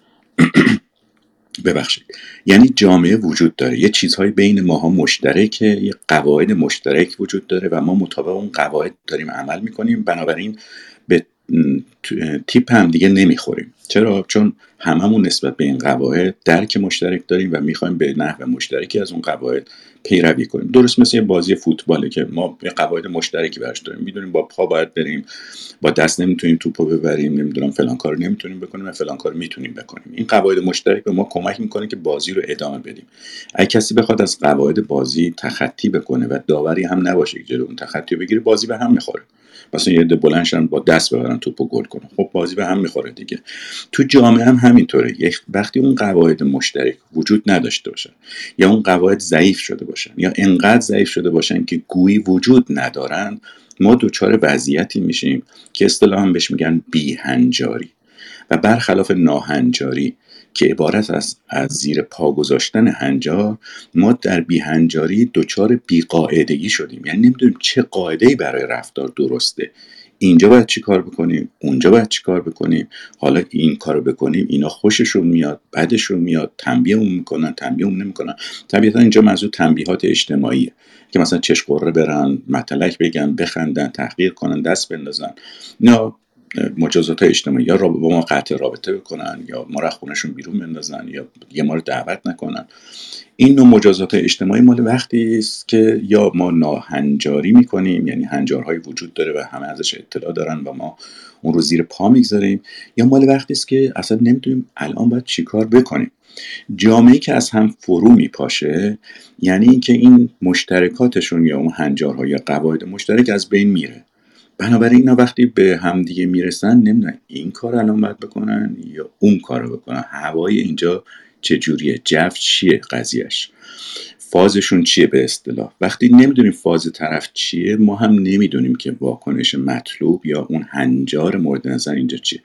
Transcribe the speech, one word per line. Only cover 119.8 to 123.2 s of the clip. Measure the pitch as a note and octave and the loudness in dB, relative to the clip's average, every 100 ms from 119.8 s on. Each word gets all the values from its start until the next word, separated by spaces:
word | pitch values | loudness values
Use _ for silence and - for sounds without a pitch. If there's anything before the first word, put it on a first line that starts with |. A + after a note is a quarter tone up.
| - B1+ - | -12 -12 -12
هوای | C#2 D2+ D#2+ F2+ G#2 | -12 -8 -4 -2 -2
اینجا | F2 D2+ E2+ A2+ - - _ _ | -2 -4 -4 -4 -10 -20 _ _
چجوریه، | - D#2+ D#2+ C#2+ D2 - - | -4 -2 -2 -4 -4 -6 -2
جو | D#2 F2+ | -2 -2
چیه، | - - - F2+ C#2 - | -4 -4 0 2 0 -2
قضیهش | B1 - B1 | -8 -6 -6